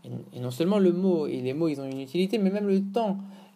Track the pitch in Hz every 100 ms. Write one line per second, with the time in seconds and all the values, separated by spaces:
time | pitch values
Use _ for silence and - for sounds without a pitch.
0 | 127 123 - 123 123 123 165 208 185 175
1 | 190 170 147 135 127 143 165 139 135 135
2 | 135 175 190 226 190 202 202 190 196 240
3 | 220 - - - -